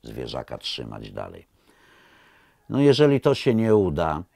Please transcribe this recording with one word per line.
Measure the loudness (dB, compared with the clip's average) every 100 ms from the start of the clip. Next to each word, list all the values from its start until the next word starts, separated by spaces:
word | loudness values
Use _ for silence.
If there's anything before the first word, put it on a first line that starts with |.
zwierzaka | -16 -14 -10 -10 -12 -12
trzymać | -12 -12 -12 -14 -14
dalej. | -12 -14 -14 -20 _ _ _ _ _ _ _ _ _ _ _ _
No, | 0
jeżeli | 2 6 4 4
to | 2 0
się | 0 0
nie | 4 4
uda | 4 0 -2 -4 -8